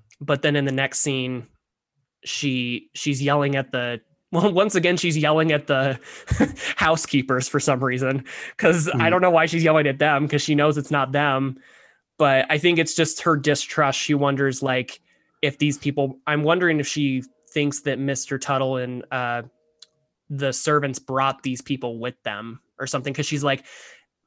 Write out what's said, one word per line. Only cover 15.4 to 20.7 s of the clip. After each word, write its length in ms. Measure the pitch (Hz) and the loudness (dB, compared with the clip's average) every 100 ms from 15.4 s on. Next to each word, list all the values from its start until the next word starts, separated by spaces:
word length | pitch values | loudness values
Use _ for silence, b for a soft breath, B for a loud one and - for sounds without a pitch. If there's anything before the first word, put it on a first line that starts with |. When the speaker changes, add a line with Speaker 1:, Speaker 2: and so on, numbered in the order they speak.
Speaker 1:
if 180 | 143 - | -2 0
these 180 | 147 143 | -2 0
people, 400 | 143 143 139 131 - | -2 -2 -2 -4 -2
I'm 160 | 147 | 0
wondering 360 | 151 180 175 151 | 2 2 2 0
if 80 | 143 | -2
she 360 | 151 143 131 131 _ _ | -2 0 -2 -6 _ _
thinks 300 | 151 147 139 | -2 -2 -2
that 160 | 147 127 | -4 -4
Mister 400 | 139 135 - 135 | -4 -4 -6 -6
Tuttle 380 | - 135 131 131 | -2 -2 0 -2
and, 280 | 123 123 - | -6 -10 -8
uh, 320 | 131 120 120 120 _ _ _ - _ _ _ - | -6 -4 -6 -8 _ _ _ -20 _ _ _ -12
the 240 | 139 135 | -4 -4
servants 460 | - 160 | -2 0